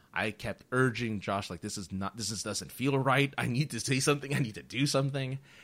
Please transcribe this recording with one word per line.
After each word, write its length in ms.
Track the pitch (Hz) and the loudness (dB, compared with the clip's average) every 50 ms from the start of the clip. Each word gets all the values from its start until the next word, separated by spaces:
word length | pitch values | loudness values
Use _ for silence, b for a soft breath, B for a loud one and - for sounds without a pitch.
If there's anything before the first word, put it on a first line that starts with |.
| b b b | b b b
I 180 | 85 101 110 | -2 -2 -2
kept 340 | 101 - - 107 95 - - - | -2 -4 -6 -6 -6 -8 -6 0
urging 480 | 127 127 131 127 110 110 123 113 107 98 | 4 4 4 4 2 0 -2 -2 -2 -4
Josh, 300 | - 107 98 101 - - | -2 0 -2 -2 -2 -4
like, 120 | 92 85 | -8 -6
"This 160 | - 104 - | -6 -6 -6
is 140 | 107 92 - | -6 -8 -6
not, 240 | 98 95 98 95 - | -6 -4 -4 -4 -6
this 140 | 120 104 101 | -6 -6 -4
is, 120 | 113 92 - | -4 -4 -4
doesn't 280 | 110 98 - - - | -4 -4 -4 -6 -8
feel 260 | - - 127 139 139 | -6 0 0 2 2
right. 360 | 135 131 139 127 139 139 139 - | 4 4 4 4 4 4 2 2
I 100 | - 120 | -2 0
need 240 | 120 120 127 156 - | 0 2 0 0 0
to 80 | 120 113 | -2 -4
say 200 | - - 135 131 | 0 0 2 2
something. 340 | - 151 143 139 139 135 139 | 4 4 2 2 0 -2 0
I 40 | 127 | 0
need 160 | 135 107 98 | 0 -2 -4
to 80 | 78 - | -10 -12
do 220 | - - 123 143 | -6 0 0 2
something." 520 | 143 - 135 139 139 139 135 135 131 135 135 b b b b | 2 4 2 2 2 0 -2 -4 -4 -6 -8 b b b b